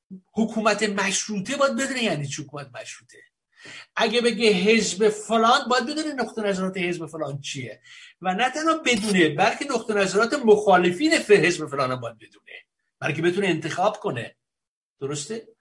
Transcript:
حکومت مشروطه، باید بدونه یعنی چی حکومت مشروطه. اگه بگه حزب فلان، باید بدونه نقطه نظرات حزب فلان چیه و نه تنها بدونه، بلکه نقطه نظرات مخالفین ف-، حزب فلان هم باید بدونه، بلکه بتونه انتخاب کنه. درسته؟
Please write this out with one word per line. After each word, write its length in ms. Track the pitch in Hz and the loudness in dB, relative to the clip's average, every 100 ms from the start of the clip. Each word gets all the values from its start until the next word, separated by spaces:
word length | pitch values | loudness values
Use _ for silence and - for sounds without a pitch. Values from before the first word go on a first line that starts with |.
| _ 190 _ | _ -20 _
حکومت 500 | - 220 220 214 208 | -4 -2 0 0 0
مشروطه، 760 | 214 202 196 190 - 208 196 277 | 0 -2 -2 -2 -4 -6 -4 0
باید 200 | 269 233 | 0 0
بدونه 260 | 269 262 | -4 -2
یعنی 240 | 220 147 143 | -2 -2 -4
چی 160 | - | -8
حکومت 280 | 143 143 127 | -12 -14 -14
مشروطه. 440 | 117 107 - _ - - _ _ _ - - - - | -16 -16 -18 _ -20 -20 _ _ _ -20 -20 -12 -2
اگه 240 | 226 240 | 0 2
بگه 300 | 233 202 233 | 0 2 2
حزب 580 | 185 202 226 185 185 214 | 4 4 4 2 2 0
فلان، 600 | - - 226 226 277 254 | 0 -2 2 4 4 2
باید 160 | 247 240 | 0 0
بدونه 260 | 302 311 | -4 -6
نقطه 300 | 269 220 - | -6 -6 -4
نظرات 360 | 208 185 190 185 | -4 -2 -4 -4
حزب 280 | 175 160 156 | -4 -4 -8
فلان 340 | 160 143 143 | -8 -8 -8
چیه 420 | - 139 117 104 - - - _ | -10 -10 -12 -14 -20 -20 -20 _
و 140 | 180 | -4
نه 160 | 185 254 | 0 0
تنها 280 | 302 320 320 285 | 0 0 0 2
بدونه، 420 | 233 214 190 156 | 0 2 4 4
بلکه 360 | 147 208 247 285 | 4 0 0 -4
نقطه 240 | 240 226 | -4 -2
نظرات 400 | 208 190 190 226 | -2 0 2 0
مخالفین 840 | 294 226 208 202 180 180 - 311 330 | 2 6 6 6 6 4 2 2 2
ف-، 120 | - | 6
حزب 360 | 196 160 156 151 | 6 6 0 -4
فلان 240 | 135 127 | -2 -2
هم 100 | 127 | -2
باید 160 | 117 107 | -8 -14
بدونه، 360 | 110 _ - - - _ _ _ | -20 _ -20 -20 -20 _ _ _
بلکه 220 | 147 143 | -6 -2
بتونه 240 | 170 185 196 | -2 0 0
انتخاب 500 | 156 165 156 202 - | -2 -4 -2 -2 -2
کنه. 400 | 202 123 104 - _ _ _ _ _ _ | -6 -6 -10 -16 _ _ _ _ _ _
درسته؟ 480 | 135 147 - 226 - _ | -8 -8 -8 -12 -14 _